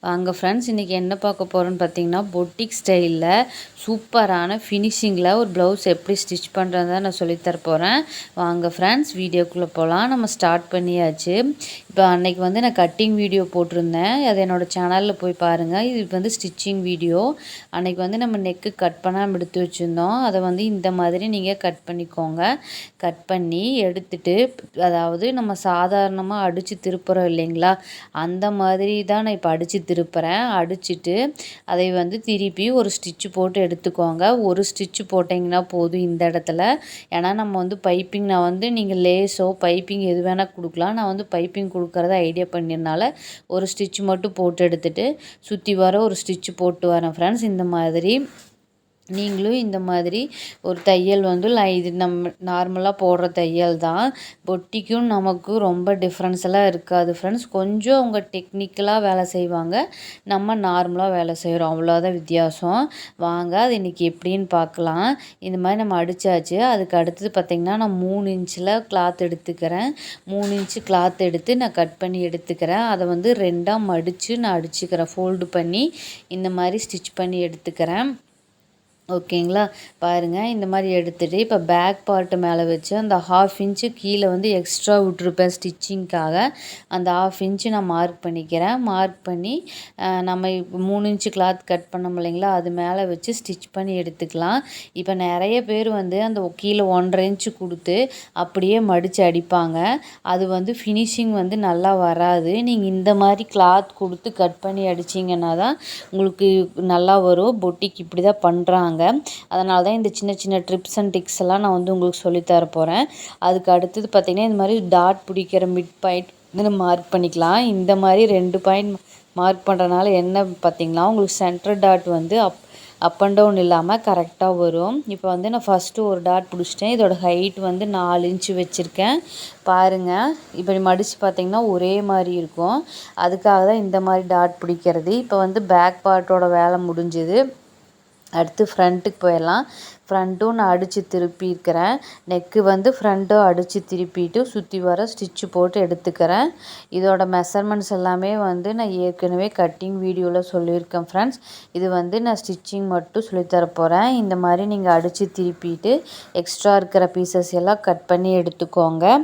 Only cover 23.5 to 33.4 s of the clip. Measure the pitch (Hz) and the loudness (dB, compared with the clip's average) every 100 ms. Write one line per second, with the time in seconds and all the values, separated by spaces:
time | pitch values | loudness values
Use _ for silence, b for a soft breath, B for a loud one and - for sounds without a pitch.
23.5 | 165 220 262 190 180 180 180 175 185 254 | -2 -2 0 0 -2 -10 -6 0 2 2
24.5 | 254 - - 175 170 170 170 226 262 214 | -2 -16 0 0 2 0 -2 -2 -2 -4
25.5 | 190 196 175 180 202 196 190 190 208 190 | -2 0 2 2 2 0 -2 -4 -2 -2
26.5 | 175 185 196 185 180 - 185 180 165 165 | -2 -8 -8 -6 -6 0 0 2 0 -2
27.5 | 165 175 190 B B B - 165 185 208 | 2 2 2 B B B -6 -4 -2 -2
28.5 | 202 190 190 196 208 196 208 220 208 170 | 0 0 2 0 -2 0 0 0 -2 -2
29.5 | 160 170 196 160 175 165 175 165 185 247 | -2 -2 -6 -2 -2 0 -2 0 0 0
30.5 | 196 170 185 - 175 - 185 277 302 B | 0 -2 -4 -6 -6 -2 -2 -2 -6 B
31.5 | B - 180 185 180 175 220 220 208 196 | B -4 0 0 0 -2 -4 -2 -2 -2
32.5 | 175 214 254 220 - 180 165 196 180 | -2 0 2 0 -2 -10 -10 -8 -2